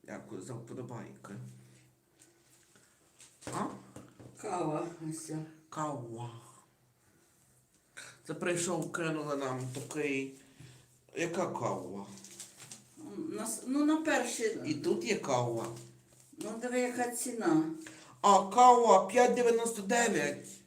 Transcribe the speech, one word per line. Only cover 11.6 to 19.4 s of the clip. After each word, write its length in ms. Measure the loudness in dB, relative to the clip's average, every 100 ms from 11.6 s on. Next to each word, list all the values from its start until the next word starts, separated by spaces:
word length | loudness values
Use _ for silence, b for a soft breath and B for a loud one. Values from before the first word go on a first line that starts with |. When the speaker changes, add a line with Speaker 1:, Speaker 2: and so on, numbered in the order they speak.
| -4 -4 -8 -12 -12 -16 -20 -18 -20 -20 -20 -20 -20 -18 -14 -10
Speaker 2:
На 280 | -8 -6 -6
с-, 160 | -8 -2
ну, 180 | 2
на 120 | 4 2
перший. 640 | 2 0 0 -2 -2 -2 -4
Speaker 1:
І 40 |
тут 300 | -2 0 -2
є 140 | 0 -2
кава. 480 | 2 0 0 -2 -6 -10 -16 -20 _ -20 -20 -12
Speaker 2:
Ну, 120 | -10 -6
диви, 180 | -2 0
яка 300 | -2 -2 -4
ціна. 600 | -4 -6 -2 2 4 2 -4 B B B B
Speaker 1:
А, 280 | 6 6 6
кава 580 | 10 10 10 8 6 6
п'ять 280 | 6 6
дев'яносто 480 | 6